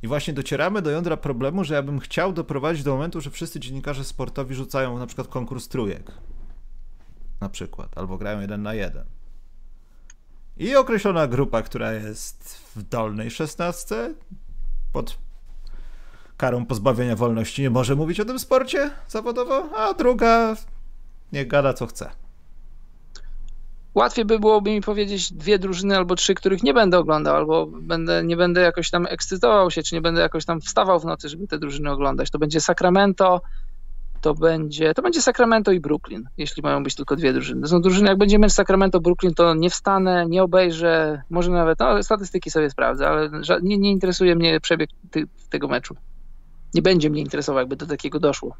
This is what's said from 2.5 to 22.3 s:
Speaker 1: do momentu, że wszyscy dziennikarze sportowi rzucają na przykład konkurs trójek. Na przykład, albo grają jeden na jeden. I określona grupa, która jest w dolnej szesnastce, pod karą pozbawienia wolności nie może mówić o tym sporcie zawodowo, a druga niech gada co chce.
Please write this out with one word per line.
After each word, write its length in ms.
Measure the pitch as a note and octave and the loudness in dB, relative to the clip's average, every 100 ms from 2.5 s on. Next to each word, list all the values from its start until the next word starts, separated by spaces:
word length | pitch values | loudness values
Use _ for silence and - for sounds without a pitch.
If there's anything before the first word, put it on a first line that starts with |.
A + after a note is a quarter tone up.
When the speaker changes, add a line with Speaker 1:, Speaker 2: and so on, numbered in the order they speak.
| C#3 C#3+ E3 | -4 -2 -2
Speaker 1:
do 80 | C#3 | -2
momentu, 300 | C3 D#3+ F3 | -2 -4 -8
że 100 | C#3+ | -10
wszyscy 280 | - E3 D#3 | -10 -10 -10
dziennikarze 440 | B2 C3+ C#3+ C#3+ | -10 -8 -6 -6
sportowi 520 | C3+ - B2+ - B2+ C3 | -6 -6 -6 -6 -6 -8
rzucają 440 | C3+ C#3 C3 B2 | -6 -4 -2 -4
na 60 | A#2+ | -10
przykład 200 | - B2+ | -10 -8
konkurs 400 | C3 A#2+ B2 - | -8 -6 -8 -6
trójek. 440 | - G#2 F2+ - - - - - - - - - - - - - - | -4 -4 -6 -12 -16 -14 -12 -12 -14 -14 -14 -14 -16 -20 -12 -10 -6
Na 80 | G2 | -8
przykład, 480 | - F2 - - - | -8 -10 -10 -12 -10
albo 200 | F#2 F#2 | -8 -8
grają 220 | G2+ G#2 | -6 -6
jeden 220 | G2 G#2+ | -6 -6
na 100 | G#2 | -6
jeden. 300 | A2 F#2+ - - - - - - - - - - - - - - - - - | -6 -6 -6 -8 -12 -16 -16 -18 -18 -18 -18 -20 -20 -20 -20 -20 -20 -18 -8
I 180 | G#3 C#4 | 2 4
określona 520 | C4 A3+ G3+ F3 D3 | 4 2 2 2 2
grupa, 340 | A#2+ C#3 A2+ | 2 0 0
która 300 | G#2+ A#2+ A2+ | -2 -4 -4
jest 680 | A2 G#2+ A2 - - - - - A2+ | -4 -8 -10 -12 -14 -18 -20 -16 -14
w 60 | |
dolnej 480 | G2+ A#2+ A2 G#2 A2+ | -8 -4 -4 -4 -8
szesnastce, 800 | - D#3 - F3 F3 - A3 A#3 D#4+ - - - - - - - | -6 -6 -4 -6 -6 -8 -6 -6 -10 -16 -16 -12 -6 -2 -2 0
pod 240 | C#3 - - - - - - - - - - - - - - | -2 -4 -8 -10 -14 -16 -14 -12 -12 -12 -14 -16 -18 -20 -4
karą 280 | C3 B2 A#2 | -2 -2 -2
pozbawienia 500 | A#2 A2+ A#2+ B2 G#2+ | 0 0 0 0 0
wolności 460 | A#2+ A2+ A2 - | 0 0 -2 -2
nie 80 | C#3 | 0
może 260 | A#2+ A#2+ C#3 | 0 2 0
mówić 240 | D#3 F3 | 0 -2
o 60 | G#3 | -4
tym 140 | B3+ | -4
sporcie 500 | - C4 C4 C#4+ C#4+ D4 - | 2 2 2 -2 -2 -6 -8
zawodowo, 640 | A3 A#3+ A#3+ B3 C4+ D#4 G#4 | -6 -4 -4 0 -2 -2 -2
a 160 | A3 | -2
druga 640 | F4+ B3 B3+ A3+ A3+ A3+ A3 - - - - - - - | 2 2 4 6 6 4 -2 -10 -12 -12 -14 -16 -18 -8
niech 140 | C#3+ C3 | -6 0
gada 260 | C#3+ C#3 | 2 2
co 140 | B2 A#2+ | 0 -6
chce. 220 | - - - - | -8 -12 -12 -16